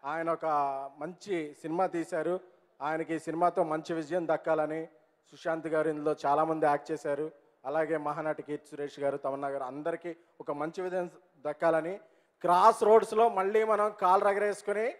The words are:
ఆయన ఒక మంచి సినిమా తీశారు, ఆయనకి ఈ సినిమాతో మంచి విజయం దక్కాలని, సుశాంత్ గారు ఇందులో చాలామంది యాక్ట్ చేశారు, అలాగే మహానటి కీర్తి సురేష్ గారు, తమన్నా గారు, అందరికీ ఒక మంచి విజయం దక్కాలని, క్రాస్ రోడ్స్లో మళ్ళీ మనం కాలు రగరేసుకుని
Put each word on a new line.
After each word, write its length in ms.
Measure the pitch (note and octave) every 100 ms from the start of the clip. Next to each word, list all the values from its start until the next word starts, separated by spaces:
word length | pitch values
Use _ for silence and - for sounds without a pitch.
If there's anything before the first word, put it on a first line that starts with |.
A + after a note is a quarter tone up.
ఆయన 260 | C#3 D#3+ E3
ఒక 160 | D#3+ D#3+ D3 C#3 C3+ C#3 D3
మంచి 580 | D3+ F3 G3+ F3+ D3+ D3
సినిమా 240 | D#3+ E3 F#3
తీశారు, 540 | F3 D#3+ E3+ D#3 F3+ - _ _ _
ఆయనకి 320 | C#3+ D#3+ D#3+
ఈ 40 | D#3+
సినిమాతో 460 | D#3 D#3+ F3 E3+
మంచి 300 | E3+ D#3 D#3+
విజయం 340 | E3 D3+ F3 D#3+
దక్కాలని, 580 | D#3 - D#3 D3+ D#3 D#3+ _ _ _ _
సుశాంత్ 360 | D3 F3 E3 D#3+
గారు 220 | D#3 D#3
ఇందులో 280 | D3+ D3+ D3+ C#3+
చాలామంది 400 | C#3+ D#3+ D#3+ D3+
యాక్ట్ 240 | D3 -
చేశారు, 400 | D#3 D#3 C#3+ D#3 - _ _ B2+
అలాగే 300 | D3+ D#3 D#3+
మహానటి 460 | D3 D3 D#3 D3+
కీర్తి 280 | C#3+ D3 -
సురేష్ 300 | C#3+ C#3+ C#3
గారు, 160 | C#3 C#3
తమన్నా 320 | C#3+ C3+ C#3
గారు, 140 | C#3
అందరికీ 540 | B2+ C#3 D3+ E3 F3 E3 _ _
ఒక 100 | D3+
మంచి 320 | C#3+ D#3 E3
విజయం 280 | F3+ F#3 F3+ - _ _ C#3+
దక్కాలని, 520 | D3 E3 D#3+ D#3+ G3+ - _ _ _
క్రాస్ 420 | F3 F3 G#3 A#3
రోడ్స్లో 460 | G#3 A3 A3 A3 A#3
మళ్ళీ 360 | G3 F#3+ G#3+
మనం 300 | A3 G#3 G#3 G#3
కాలు 240 | F#3 G3
రగరేసుకుని 680 | G3+ G3+ G#3 G3+ - G3+ A3+ F4